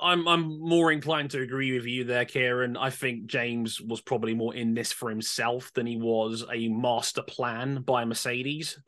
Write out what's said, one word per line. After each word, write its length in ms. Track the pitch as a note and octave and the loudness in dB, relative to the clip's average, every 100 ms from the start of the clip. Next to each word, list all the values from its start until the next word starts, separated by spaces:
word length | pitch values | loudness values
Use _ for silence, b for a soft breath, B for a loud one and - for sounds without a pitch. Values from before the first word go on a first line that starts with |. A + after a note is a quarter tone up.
I'm, 240 | F3 F3 E3+ | 2 4 6
I'm 340 | E3+ D#3+ D#3 | 4 2 -2
more 300 | E3 E3+ E3 | 4 6 6
inclined 400 | D#3 C#3 D#3 C#3+ | 4 2 0 0
to 100 | C3+ | -2
agree 320 | B2 C3+ C3+ B2+ | -2 -2 0 0
with 100 | A#2 | -2
you 160 | B2+ | -2
there, 220 | B2 B2 | 0 0
Kieran. 520 | A#2+ C#3 B2 B2 B2 A#2+ | 2 2 2 2 0 0
I 140 | C3+ | -2
think 360 | C3 C3 A#2 A2 | -2 -4 -4 -4
James 540 | C3 A#2+ A#2 A2+ - | -2 -2 -2 -2 -4
was 200 | A2 A2+ | -6 -6
probably 340 | - B2 A2 | -2 -2 0
more 180 | A2+ A2+ | 0 -2
in 220 | - A#2 | -2 0
this 180 | A#2 A2+ | 0 -2
for 160 | - A#2 | -4 -6
himself 640 | A2 A2 - A#2 B2 B2+ | -4 -4 -2 0 -2 -4
than 120 | - A#2 | -4 -2
he 100 | A#2 | -2
was 480 | A2+ A2+ A2 A2+ A#2+ | 0 2 2 -2 -6
a 160 | A#2+ A2+ | -4 0
master 540 | A2 B2 A#2 - - | 0 2 2 0 -4
plan 600 | - - B2 A2+ C3 C#3 | -6 -4 -4 -2 -2 -2
by 220 | C3 B2 | 2 2
Mercedes 800 | A#2 A2+ B2+ B2 C3 D3+ E3 - | 2 -2 -2 -2 -2 -4 -6 -8